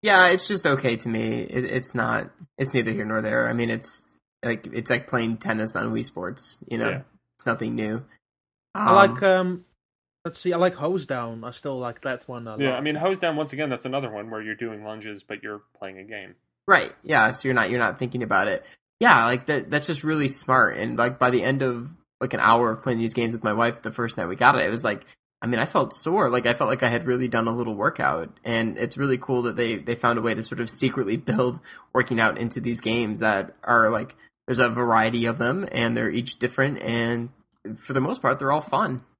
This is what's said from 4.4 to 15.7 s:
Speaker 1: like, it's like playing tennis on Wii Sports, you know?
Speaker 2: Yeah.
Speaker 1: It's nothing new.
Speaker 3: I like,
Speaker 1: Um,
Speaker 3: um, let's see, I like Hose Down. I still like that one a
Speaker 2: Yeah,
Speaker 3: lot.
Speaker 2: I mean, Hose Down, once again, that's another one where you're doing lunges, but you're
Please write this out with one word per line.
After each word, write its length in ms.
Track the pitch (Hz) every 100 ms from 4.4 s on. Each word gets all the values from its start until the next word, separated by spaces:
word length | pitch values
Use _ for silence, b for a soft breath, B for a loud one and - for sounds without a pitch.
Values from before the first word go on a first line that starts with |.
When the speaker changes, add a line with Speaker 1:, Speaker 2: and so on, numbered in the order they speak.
Speaker 1:
like, 240 | 120 110 -
it's 180 | - 113
like 180 | 123 -
playing 300 | 123 113 113
tennis 360 | - 110 110
on 180 | 90 110
Wii 120 | 113
Sports, 540 | 117 - 90 139 - - -
you 100 | 117
know? 100 | 113
Speaker 2:
Yeah. 120 | 135 - _ _ -
Speaker 1:
It's 100 | -
nothing 280 | 110 113
new. 300 | 117 107 113 135 b _ _ _ _ _ 196
Speaker 3:
I 160 | 208
like, 300 | 151 196 -
Speaker 1:
Um, 240 | 202 185 180
Speaker 3:
um, 180 | 180 _ _ _ _ _ _
let's 140 | 170 -
see, 120 | 180
I 40 | 170
like 180 | 180 139
Hose 280 | 147 185
Down. 380 | 139 131 117 113
I 80 | 117
still 280 | 123 147 131
like 220 | 123 113
that 260 | 139 123 -
one 180 | 123 117
a 100 | 107
Speaker 2:
Yeah, 120 | 139
Speaker 3:
lot. 80 | 127
Speaker 2:
I 20 |
mean, 120 | 147
Hose 240 | 151 175 190
Down, 160 | 170
once 180 | 151 151
again, 160 | 135 151
that's 180 | 127 127
another 240 | 135 131
one 200 | 107 110
where 100 | 110
you're 140 | 110
doing 300 | 107 117 107
lunges, 400 | 107 107 107 101
but 180 | - 104
you're 200 | 107 104 _